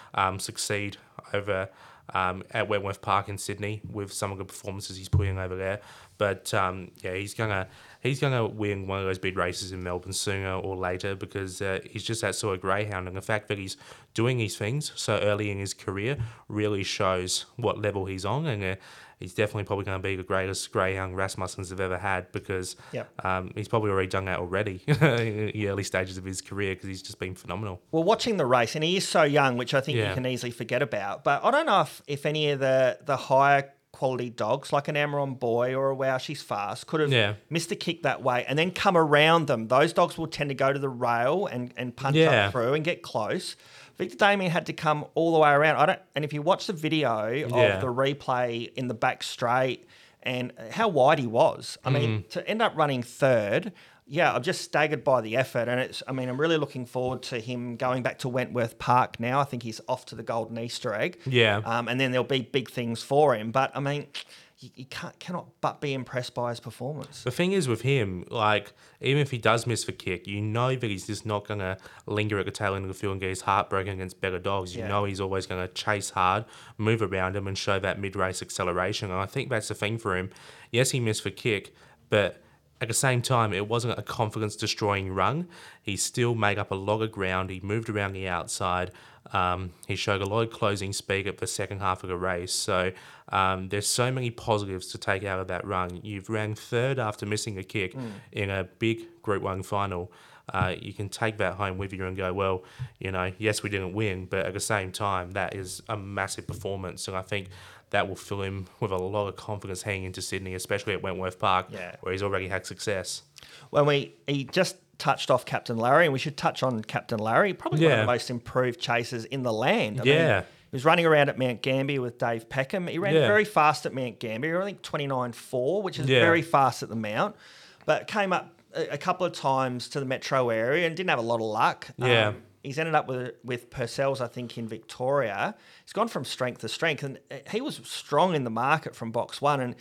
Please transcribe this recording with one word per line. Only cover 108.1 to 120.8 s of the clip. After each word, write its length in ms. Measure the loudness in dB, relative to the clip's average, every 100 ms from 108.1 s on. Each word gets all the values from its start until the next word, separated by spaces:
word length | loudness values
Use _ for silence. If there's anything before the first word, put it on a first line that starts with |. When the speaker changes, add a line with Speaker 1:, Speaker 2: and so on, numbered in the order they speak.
| -4
Speaker 1:
fill 260 | -6 -4
him 240 | -4 -4 -8 -6
with 120 | -2
a 60 | -2
lot 300 | -2 -2 -4
of 80 | -6
confidence 480 | -8 -8 -8 -8
heading 200 | -4 -4 -4
into 160 | -8
Sydney, 320 | -6 -6 -6 -8
especially 380 | -4 -4 -2
at 80 | -4
Wentworth 340 | -4 -4 -6 -2
Park, 280 | 2 2 0
Speaker 2:
Yeah. 260 | -10 -12 -10
Speaker 1:
where 100 | -4
he's 100 | -2
already 240 | 0 -2 -2
had 180 | -4 -6
success. 580 | -8 -4 -4 -4 -10 -12 -20 -20 -20 -2
Speaker 2:
When 140 | 2 4
we, 260 | 2 0 -12 -6
he 160 | -4
just 320 | -2 0 0 -2 _ -6
touched 320 | -2 0 2
off 120 | 2 2
Captain 320 | -6 -2 0
Larry, 280 | 4 6 6
and 80 |
we 60 | 2
should 180 | -4 -2
touch 240 | -2 0
on 220 | 0 -2
Captain 340 | -4 -6 -4 -4
Larry, 340 | 2 4 4
probably 260 | 0 -2 4 6
one 60 |
of 60 | 6
Speaker 1:
Yeah. 40 |
Speaker 2:
the 60 | 4
most 220 | 2 0
improved 500 | -8 -2 0 0 0
chasers 460 | 0 0 0 -6 -6
in 160 | -4
the 100 | -2
land. 480 | 2 2 2 2 2
I 20 |
mean, 100 | 6
Speaker 1:
Yeah. 280 | 6 6 4
Speaker 2:
he 40 | 0 -12 -10
was 140 | 0